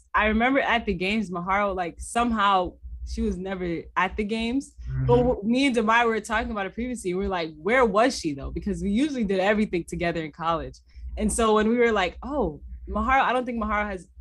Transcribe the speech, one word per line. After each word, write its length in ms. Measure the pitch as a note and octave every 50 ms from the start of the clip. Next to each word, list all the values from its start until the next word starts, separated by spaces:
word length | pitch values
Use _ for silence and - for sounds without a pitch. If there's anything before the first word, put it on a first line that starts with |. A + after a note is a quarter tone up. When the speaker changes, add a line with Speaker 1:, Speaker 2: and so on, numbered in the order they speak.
| _ _ -
Speaker 1:
I 120 | F#3+ G#3
remember 320 | G#3+ G#3+ A3 A#3 B3+ C4+ C4+
at 260 | - E3 A3+ A#3 A3+
the 80 | G#3+ F#3+
games, 360 | D#3+ F#3 F#3+ G#3+ A3+ G3+ F3
Maharo, 460 | F#3 F3 E3+ F#3+ F#3+ G3+ G#3 G3+ F#3
like, 200 | F#3 F3+ E3 D3 -
somehow 760 | - - - A#3 A#3+ B3 A3+ G#3+ G3 G3+ G3 F#3 F3+ - - - - - - - -
she 140 | - - A3+
was 160 | A3+ G#3+ F#3
never 440 | F3 F#3 F#3+ G3 F3+ F3+ F3 E3 D#3 - - -
at 180 | F3 F#3 F#3+ -
the 80 | - G#3+
games. 500 | G3 A3+ A3+ A3+ A#3 B3 C#4 C#4 - - - - - C3 C3 C3
But 100 | A#3 A#3+
Speaker 2:
Mm-hmm. 120 | B3 B3
Speaker 1:
w-, 160 | B3+ A#3+ - G3+
me 240 | A3+ A#3+ B3+ C#4
and 80 | C#4+ A3+
Demai 300 | A#3+ G#3+ A3 A3+ A#3+ A#3+
were 140 | A3+ A3 G#3+
talking 300 | G#3+ - A3 A3 A#3+ A#3
about 140 | A3 G#3 G3
it 80 | F#3 -
previously. 400 | A3 A#3+ B3+ B3 - - F#3 F3
We 100 | F#3 G3+
were 60 | G3
like, 220 | F#3+ F3 E3 D#3+ D#3 D3+
"Where 240 | D3+ G3 A#3+ C4+ B3
was 320 | A3+ F#3 G#3 A#3+ C4+ -
she, 160 | - - D#3 C#3+
though?" 180 | C3+ C3+ C3
Because 300 | - F3 - G3+ F#3 E3+
we 80 | F3+ G3+
usually 360 | G3+ A#3 D4 D#4 C#4 B3 A3
did 140 | F#3 G3 F#3
everything 440 | F#3 G3+ G#3+ G#3 G#3+ - G3+ E3+ D#3+
together 400 | - F3+ D#3+ E3+ E3+ E3 E3 D#3+
in 80 | D3
college. 460 | - - D#3+ E3 E3+ D#3 C3 C3+ - - _ _ - - - - -
And 140 | - G#3+ G#3
so 240 | - - A3+ A3 G#3+
when 120 | G#3+ G#3+
we 100 | A3 A#3+
were 140 | B3 A#3 A#3
like, 260 | G#3+ G3+ F3+ E3+ - - -
"Oh, 380 | B3 D4 C#4+ G#3+ D#3+ D3 C#3 - - - - - -
Maharo," 320 | F#3+ G#3 A3 B3 C4 C4+
I 120 | G#3+ G3 A#3
don't 120 | B3+ B3
think 160 | B3+ A#3+ A3+
Maharo 260 | G#3 G#3+ G#3+ G#3 G#3 G#3
has 180 | G3 F#3 F3 - - -